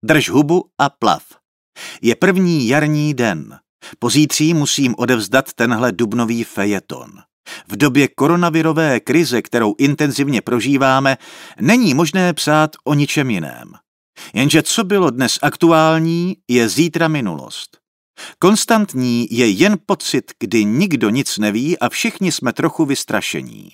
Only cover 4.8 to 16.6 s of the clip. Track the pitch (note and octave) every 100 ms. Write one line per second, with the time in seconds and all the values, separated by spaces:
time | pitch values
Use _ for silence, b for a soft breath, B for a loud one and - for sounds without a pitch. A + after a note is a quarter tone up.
4.8 | C3+ A#2 A#2+ B2 G2 C3 - - A#2+ A2+
5.8 | B2 F#2 A#2 A#2 A#2 A#2 A2+ - G2+ G2+
6.8 | - - - - _ _ - B B G#2
7.8 | D3 C3 C3+ - C#3+ F3 F3 D#3+ D#3+ D#3+
8.8 | D#3 A#2+ - C#3 D#3 A#2+ - A#2+ A2 G2+
9.8 | C#3 C#3+ D3+ B2+ C#3+ B2 - A#2+ A2 C#3
10.8 | C3+ C3 C#3 C3 B B B B C3 A#3+
11.8 | G#3+ C3 E3 F#3+ F3+ E3 - D3+ D#3 -
12.8 | - D3 C#3+ - C3 G2+ D2+ A#1+ G#1 G1+
13.8 | _ _ _ - B - C#3 D#3+ D3+ -
14.8 | F#3+ G3+ F3 A#2+ B2 - C#3+ - E3 D#3+
15.8 | D#3+ D#3+ D#3+ E3+ F3 - _ A#2+